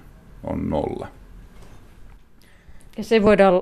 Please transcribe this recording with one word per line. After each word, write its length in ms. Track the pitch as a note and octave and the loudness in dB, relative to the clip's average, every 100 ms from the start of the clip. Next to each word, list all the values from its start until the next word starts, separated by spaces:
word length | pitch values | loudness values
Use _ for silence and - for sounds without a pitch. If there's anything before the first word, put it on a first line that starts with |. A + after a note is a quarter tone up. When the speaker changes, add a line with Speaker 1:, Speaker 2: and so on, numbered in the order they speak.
| - - - - | -20 -20 -20 -16
Speaker 1:
on 260 | - D#2+ E2+ | -10 -8 -6
nolla. 380 | D#2 - G1+ - - - - - - - - - - - - - - - - - - - - | -6 -6 -8 -14 -20 -20 -20 -20 -20 -20 -20 -20 -20 -20 -20 -20 -20 -20 -20 -20 -20 -20 -14
Speaker 2:
Ja 60 | |
se 200 | G#3 A3+ | -2 2
voidaan 380 | G3+ G3+ G3 F3+ | 4 4 4 2